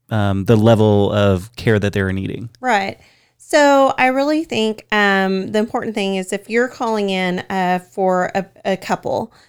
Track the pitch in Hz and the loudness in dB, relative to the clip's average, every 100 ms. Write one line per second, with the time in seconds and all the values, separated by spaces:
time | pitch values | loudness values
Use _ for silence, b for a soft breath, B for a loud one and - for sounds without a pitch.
0 | - 110 101 98 95 110 110 107 107 104 | -6 -2 0 -2 2 4 6 4 4 4
1 | 101 104 101 92 98 - - 107 101 101 | 2 2 2 2 -2 -6 0 0 0 -2
2 | 95 95 101 101 120 _ 254 214 196 - | -2 -4 -6 -8 -12 _ -2 -2 -4 -12
3 | b b b b - 311 285 277 269 - | b b b b -2 2 4 4 2 2
4 | 254 262 285 311 320 220 220 214 - 214 | 0 0 0 -2 -2 -2 -2 -4 -4 0
5 | 202 196 190 190 190 214 226 247 226 214 | 2 2 0 -2 -2 -2 -2 -4 -6 -4
6 | 196 196 185 202 208 226 247 - 240 220 | -4 -4 -4 -8 -4 -2 -2 -2 -4 -2
7 | 202 190 185 180 - 190 180 180 180 - | -2 -2 -2 -4 -4 -2 0 -2 -4 -4
8 | 190 185 180 196 185 _ - 185 - 180 | 0 0 0 -4 -8 _ -6 -4 -4 -6
9 | - - - b | -4 -6 -6 b